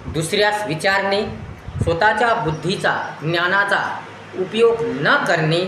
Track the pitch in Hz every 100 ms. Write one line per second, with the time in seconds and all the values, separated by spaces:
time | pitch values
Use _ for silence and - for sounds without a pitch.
0 | - 151 160 202 208 208 208 156 196 196
1 | 196 202 220 - - - - - - 165
2 | 208 220 233 226 156 151 165 196 175 151
3 | - - 147 175 180 196 202 180 - -
4 | - - - - 185 220 233 226 - 131
5 | 175 277 233 170 156 170